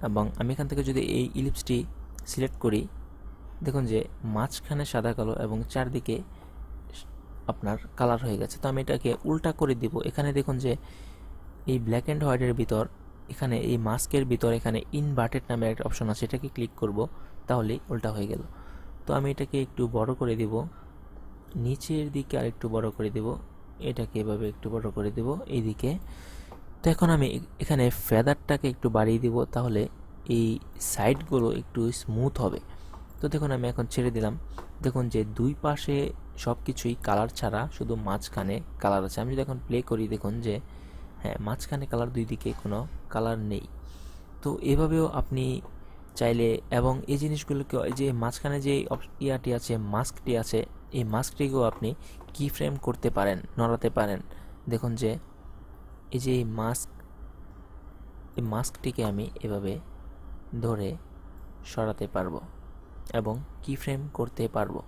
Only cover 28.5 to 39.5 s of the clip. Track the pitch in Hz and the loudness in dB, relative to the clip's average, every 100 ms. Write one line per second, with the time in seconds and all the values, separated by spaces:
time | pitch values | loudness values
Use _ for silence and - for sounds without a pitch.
28.5 | 143 139 120 127 110 110 113 120 117 123 | 2 2 2 4 6 6 6 4 2 2
29.5 | - 123 107 107 - - - - 120 113 | 0 2 2 2 -2 -14 -14 0 4 4
30.5 | 113 - - - - 104 139 156 135 117 | 2 -4 -6 -4 4 4 4 4 4 4
31.5 | - 120 - 117 120 - 110 131 - 110 | 2 -2 0 0 0 -2 2 2 2 0
32.5 | - - - - - - - 151 151 147 | 0 -8 -12 -12 -12 -14 -4 0 2 2
33.5 | 131 120 123 117 - 123 117 110 151 - | 2 0 0 0 2 2 4 0 0 -6
34.5 | - - - 131 127 123 113 107 107 123 | -10 -10 -2 0 2 2 2 0 2 2
35.5 | 147 151 147 - 143 143 - - - - | 4 0 0 2 2 0 -4 -10 -4 -2
36.5 | 120 - 131 120 120 - 101 113 - 110 | 0 -2 -2 0 -2 2 4 2 0 0
37.5 | 104 139 - 120 117 107 98 - - 98 | 0 -2 -4 -2 -2 0 -2 -2 -2 -2
38.5 | 104 - - 101 98 95 - 117 135 135 | -2 -4 0 4 4 2 -2 -2 0 0